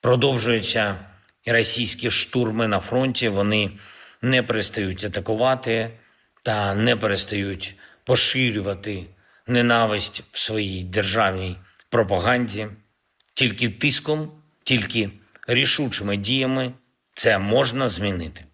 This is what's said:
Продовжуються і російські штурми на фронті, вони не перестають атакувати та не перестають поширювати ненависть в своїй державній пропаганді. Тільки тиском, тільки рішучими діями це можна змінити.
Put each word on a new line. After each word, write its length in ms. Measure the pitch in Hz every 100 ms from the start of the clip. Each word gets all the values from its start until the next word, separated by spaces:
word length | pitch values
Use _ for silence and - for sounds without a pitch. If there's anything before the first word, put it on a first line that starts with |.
Продовжуються 920 | 120 123 139 127 110 113 98 117 104 92 - - _ _
і 80 | -
російські 580 | 117 110 - 110 - 117
штурми 580 | - - 127 117 110 113
на 120 | 98
фронті, 480 | - 127 131 120 117
вони 420 | 98 101 107 101 - - - - _
не 200 | 123 131
перестають 640 | 110 110 98 - 98 92
атакувати 880 | 104 95 92 110 127 131 120 113 113 113 _ _ _ _
та 320 | - 107 98
не 220 | 98 113 113
перестають 800 | 107 98 - 104 98 90 - - - _
поширювати 1040 | - 127 - 131 127 107 98 95 104 98 90 _ _ _ -
ненависть 760 | 123 120 117 110 104 - - -
в 60 | -
своїй 460 | - 110 101 92
державній 720 | 90 101 98 110 101 95 92 90 - _ _
пропаганді. 760 | 117 98 95 101 123 117 101 107 101 _ _ _ _ _
Тільки 340 | - 127 101 120
тиском, 760 | 95 147 - - 156 151 - _ _
тільки 460 | - 123 98 117 101 - _ - -
рішучими 680 | 123 135 - 135 - 101 101
діями 560 | 98 135 131 131 127 123 _ _ _
це 240 | - 117 101
можна 500 | 101 120 131 127 127
змінити. 560 | 87 101 92 80 - -